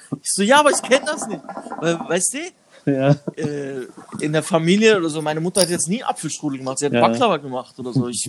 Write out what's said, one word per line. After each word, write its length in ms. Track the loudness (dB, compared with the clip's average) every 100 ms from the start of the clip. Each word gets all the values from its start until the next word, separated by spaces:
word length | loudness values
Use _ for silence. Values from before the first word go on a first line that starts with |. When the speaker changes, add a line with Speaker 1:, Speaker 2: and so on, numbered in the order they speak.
| -10 -10
Speaker 1:
Ich 80 | -4
so, 100 | -2
„Ja, 180 | 4 6
aber 100 | 6
ich 100 | 2
kenn 220 | 2 2
das 220 | 2 -6 -6
nicht.“ 160 | -8 -10 -14 -12 -4
Weil, 180 | -2 -2 -2
weißt 260 | -2 -2
du, 560 | -4 -10 -14 _ -8 -2
Speaker 2:
Ja. 260 | 2 4 4 0 -6
Speaker 1:
äh, 500 | -6 -6 -8 -8 -10 -14 -16 -6
in 120 | -2
der 100 | -2
Familie 540 | 0 0 4 6 6 4
oder 140 | 2
so, 100 | -2
meine 200 | -4 -2
Mutter 180 | -2 2
hat 80 | 2
jetzt 200 | 2 -2
nie 140 | -4
Apfelstrudel 540 | -2 -4 -6 -6 -6 -6
gemacht, 180 | -6 -2
sie 80 | 0
hat 80 |
Speaker 2:
Ja. 60 | 4
Speaker 1:
Baklava 340 | 2 4 2 0
gemacht 420 | -4 -10 -10 -12
oder 140 | -4
so. 160 | -2 -2
Ich 180 | -4